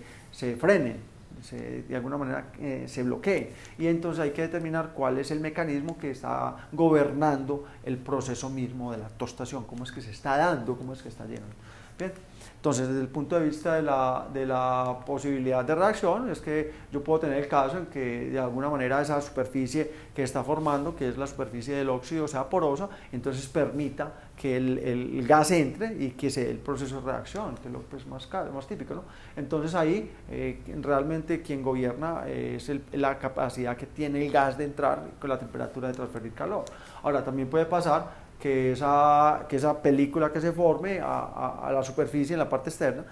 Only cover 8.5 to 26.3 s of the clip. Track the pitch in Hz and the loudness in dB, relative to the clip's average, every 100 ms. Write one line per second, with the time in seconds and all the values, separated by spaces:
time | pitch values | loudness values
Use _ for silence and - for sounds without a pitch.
8.5 | 135 123 127 123 113 107 - 120 - 123 | -4 -4 -4 -6 -6 -8 -8 -8 -6 -8
9.5 | 139 110 120 123 - 110 101 143 139 175 | -8 -8 -10 -10 -10 -12 -6 2 4 4
10.5 | 147 113 123 127 131 120 120 113 117 104 | 2 -2 -4 -6 -10 -12 -12 -10 -10 -12
11.5 | 107 - - - - 185 185 - - - | -16 -18 -18 -16 -8 -8 -8 -16 -18 -18
12.5 | - 151 123 131 135 131 151 143 175 156 | -2 0 2 2 0 -2 -4 0 2 2
13.5 | 151 175 160 151 135 131 127 - 135 131 | 0 0 2 4 4 4 0 -2 -2 0
14.5 | 127 127 127 127 123 - 143 143 139 127 | 2 2 2 0 -2 -4 -4 0 0 2
15.5 | 127 123 156 196 214 180 196 254 151 - | 2 2 4 4 4 2 2 0 -4 -2
16.5 | 151 151 - - 143 143 160 156 139 143 | -2 -2 -8 -6 -4 2 2 4 0 2
17.5 | 147 135 185 165 139 123 120 127 131 123 | 2 2 0 -6 -4 -2 -2 -2 -2 -2
18.5 | 123 143 147 127 135 147 147 143 - 127 | -2 0 0 2 2 2 0 -2 -2 -2
19.5 | 131 127 156 151 - - - 127 135 120 | 0 0 0 -2 -6 -10 -2 -2 0 0
20.5 | 156 156 143 151 165 131 117 135 - 123 | 0 2 2 0 -2 -2 -2 -6 -4 -6
21.5 | 120 117 139 135 127 - 160 147 131 135 | -6 -4 -2 0 0 -2 -2 -2 -2 0
22.5 | 185 156 139 202 - - 123 143 127 - | 2 2 2 -4 -10 -10 -6 -4 -4 -2
23.5 | 165 139 143 143 - 147 - - - 139 | 0 2 0 -4 -4 -8 -8 -18 -6 0
24.5 | 127 131 127 131 123 123 131 123 151 151 | 2 2 0 0 -2 -2 0 8 8 8
25.5 | 175 135 131 220 185 135 - 143 | 6 4 0 -4 -2 -4 -2 -2